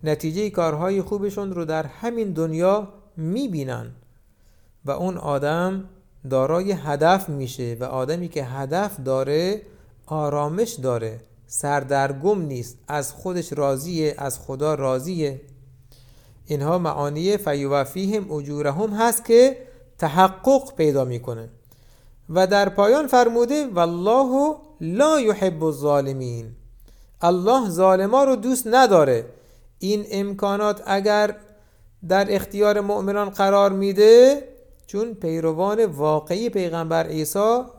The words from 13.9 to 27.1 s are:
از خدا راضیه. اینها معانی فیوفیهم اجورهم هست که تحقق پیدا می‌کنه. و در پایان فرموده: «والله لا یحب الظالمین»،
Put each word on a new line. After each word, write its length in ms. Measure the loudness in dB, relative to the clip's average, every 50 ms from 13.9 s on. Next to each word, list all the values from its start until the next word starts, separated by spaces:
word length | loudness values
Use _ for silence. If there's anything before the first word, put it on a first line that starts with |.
| -4 -2 -2 -2 -2 -4
از 200 | -6 -8 -8 -8
خدا 360 | -10 -12 -8 -4 -2 -2 -2
راضیه. 680 | 0 -2 -2 -2 -2 -4 -6 -4 -4 -4 -4 -4 -8 -16 -20 -20 -20 -20 -20 -20 -20 -20 -20 -20 -20 -20 -20 -20 -20 -20 -20 -20 -20 -10
اینها 320 | -6 -6 -4 -2 -2 -2 -2
معانی 580 | -2 -2 -4 -2 -4 -4 -4 -4 -2 -2 -2
فیوفیهم 960 | -2 -2 -2 -4 -2 -2 -2 0 -2 -2 -2 -4 -6 -4 -2 -2 -4 -4 -6 -8
اجورهم 580 | -8 -8 -8 -8 -4 -4 -2 -2 -2 -4 -4
هست 340 | -2 0 0 0 0 -2 0
که 320 | 4 6 8 8 6 4 -2 -12 -20 -20 -20 -20 -20 _ _
تحقق 760 | -4 -2 4 4 4 4 4 0 2 4 4 4 2 -2 -4
پیدا 280 | 0 0 2 2 2 0
می‌کنه. 440 | -2 -4 -8 -8 -10 -12 -12 -12 -16 -20 -20 _ _ _ _ _ -20 -20 _ _ -20 -20 -20 _ -4
و 160 | 0 2 2
در 220 | 4 4 2 2 2
پایان 380 | 2 2 4 4 4 4 2
فرموده: 600 | 4 4 4 4 4 4 2 0 2 0 -2 -2
«والله 920 | -2 0 0 0 0 0 -2 0 2 4 4 2 2 2 2 2 0 -2 -4 -10 -20 -16 _
لا 400 | -8 -6 0 2 2 4 4 2
یحب 440 | 2 2 0 2 0 -2 -2 0 -2
الظالمین»، 880 | -2 -2 -2 0 0 2 2 0 -2 -6 -6 -8 -8 -8 -10 -12 -14 -18 -20 -20 -20 -20 -20 -20 -20 -20 -20 -20 -20